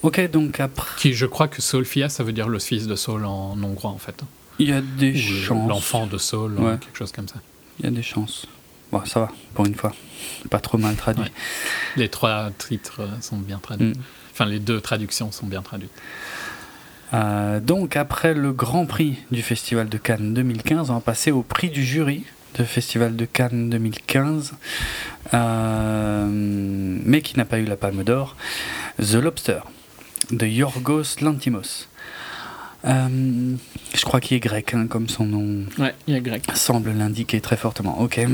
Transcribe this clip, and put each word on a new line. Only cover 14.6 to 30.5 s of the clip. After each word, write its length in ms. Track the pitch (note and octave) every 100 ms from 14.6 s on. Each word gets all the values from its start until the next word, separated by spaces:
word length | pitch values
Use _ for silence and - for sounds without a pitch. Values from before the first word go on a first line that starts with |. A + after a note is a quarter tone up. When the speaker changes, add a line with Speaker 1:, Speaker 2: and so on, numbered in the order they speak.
Speaker 2:
deux 200 | G#2 A2
traductions 500 | - A2 G#2 - A2
sont 140 | - G#2
bien 160 | F#2+
traduites. 300 | F#2+ G2+ F2+ - - - - - - - - - - - -
Speaker 1:
Euh, 460 | A#2 G#2+ G#2 G#2 G#2+
donc, 360 | A2+ F3+ F3+ D3
après 380 | C#3+ - E3
le 180 | D3+ C#3
Grand 340 | C3 A#2+ B2+ D#3
Prix 300 | - D#3 B2+ -
du 120 | A#2+
Festival 460 | A#2 A#2 - A#2 A2
de 100 | G#2+
Cannes 360 | - A2 G#2
deux 80 | A2+
mille 200 | B2+ A2+
quinze, 280 | - D#3 D3
on 40 |
va 60 | A#2+
passer 300 | A#2 A2+ -
au 100 | C#3
prix 280 | A#2 - F3+
du 140 | C#3+
jury 400 | C3 C#3+ D3+ C#3+ A#3 - - -
du 80 |
Festival 520 | A#2+ - - A#2 A#2 A2+
de 80 |
Cannes 460 | A#2 - B2 A#2+ A#2
deux 80 | A#2
mille 200 | A2 G2+ -
quinze, 460 | C3+ C#3 D#3 C#3 - - - - - - - -
euh, 920 | A#2+ A#2 A2+ A2 A2 A2 G#2+ G#2+ G#2 G#2
mais 880 | G#2 G#2 G2+ G2 G2 F#2+ F#2 - D3
qui 140 | D3 C3
n'a 80 |
pas 140 | A2+ A2+
eu 60 |
la 120 | G#2+ G2+
Palme 280 | G2+ G2
d'Or, 320 | G2 B2+ C3+ - - - - - - -
The 160 | G#2
Lobster, 460 | A2 D3+ D#3+ - D#2+ - - - - - - -
de 160 | A2+
Yorgos 720 | A2